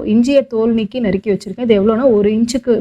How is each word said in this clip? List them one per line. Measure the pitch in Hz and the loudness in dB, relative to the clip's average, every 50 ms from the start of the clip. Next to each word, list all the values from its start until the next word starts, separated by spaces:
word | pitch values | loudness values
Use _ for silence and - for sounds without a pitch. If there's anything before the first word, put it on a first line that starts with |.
| - 208 214 | -4 0 0
இஞ்சியை | 233 240 262 285 277 254 269 240 | 2 2 2 2 0 0 0 -2
தோல் | 220 220 233 226 | -2 -2 0 0
நீக்கி | 226 220 202 - 254 240 | -2 -2 -4 -4 -4 -2
நறுக்கி | 202 180 190 - 220 196 | -2 -2 -2 -2 -2 -4
வச்சிருக்கேன். | 190 - 208 190 - 254 233 | -4 -4 -8 -10 -6 0 0
இது | 220 202 | 2 2
எவ்வளோனா | 190 220 220 220 269 269 226 | 2 2 2 2 2 2 2
ஒரு | 208 202 208 214 | 2 2 0 0
இன்ச்சுக்கு | 220 233 240 254 262 - 254 233 208 | 0 -2 -2 -2 -4 -2 0 -2 0